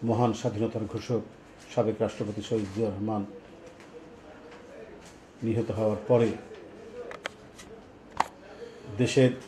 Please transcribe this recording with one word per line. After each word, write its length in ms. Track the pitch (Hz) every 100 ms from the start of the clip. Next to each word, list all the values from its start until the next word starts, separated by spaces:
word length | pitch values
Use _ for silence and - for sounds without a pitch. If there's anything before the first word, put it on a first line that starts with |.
| 117
মহান 240 | 110 120 104
স্বাধীনতার 460 | 127 104 110 113 107
ঘোষক 280 | 113 - 117 104 - - - -
সাবেক 260 | - 110 107
রাষ্ট্রপতি 380 | 107 - 104 104 101
শহীদ 200 | 113 101 95
জিয়াউর 180 | 113 98
রহমান 260 | 104 107 98 - - - - - - - - - - - - - - - - - - - - -
নিহত 260 | 113 110 107 101
হওয়ার 240 | 110 107 -
পরে 200 | 123 117 - - - - - - - - - - - - - - - - - - - - - - - - - - 104
দেশের 300 | 123 - 127 127